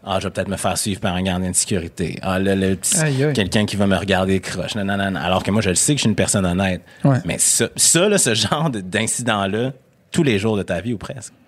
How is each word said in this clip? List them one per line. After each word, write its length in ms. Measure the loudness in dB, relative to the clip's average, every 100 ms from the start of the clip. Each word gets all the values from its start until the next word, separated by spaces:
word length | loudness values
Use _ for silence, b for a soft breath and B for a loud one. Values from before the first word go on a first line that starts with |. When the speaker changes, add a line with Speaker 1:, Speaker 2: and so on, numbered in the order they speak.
Speaker 1:
ah, 140 | -2 -2
je 60 | -2
vais 40 |
peut-être 160 | -4 -4
me 80 | -2
faire 200 | -2 -2
suivre 240 | -2 -2
par 140 | -2
un 80 | 0
gardien 280 | 0 0 0
de 40 |
sécurité. 640 | -2 -2 -2 -4 -6 -6 -4
Ah, 160 | -2 0
là, 160 | 2 2
le 180 | 2 0
petit, 220 | 0 0
Speaker 2:
Aïe, 260 | 2 2
aïe. 80 | 0
Speaker 1:
quelqu'un 340 | 0 0 0 0
qui 100 | 0
va 100 | 2
me 100 | 2
regarder 440 | 2 0 2 0
croche. 340 | -2 -6 -6
Non, 100 | -4
non, 120 | -4 -2
non, 160 | -2
non. 80 | -2
Alors 220 | 0 0
que 60 | 2
moi, 120 | 0
je 80 | 2
le 40 | 0
sais 180 | 0
que 40 | 2
je 40 |
suis 60 | 0
une 80 | 0
personne 280 | 0 2
honnête. 380 | 2 0 0 -2 -8 B
Speaker 2:
Ouais. 140 | 2 2
Speaker 1:
Mais 140 | 0 0
ça, 300 | 0 2 0 2
ça, 320 | 2 4 4
là, 100 | 2
ce 160 | 2
genre 340 | 2 0 0 0
de, 100 | -2
d'incident-là, 920 | -2 -2 -2 -2 0 0 0 0 -2 -6 _ _ _
tous 120 | 2
les 140 | 4 2
jours 180 | 2 0
de 60 |
ta 180 | -2 -4
vie 120 | -4
ou 60 | -6
presque. 340 | -8 -14 -16 -20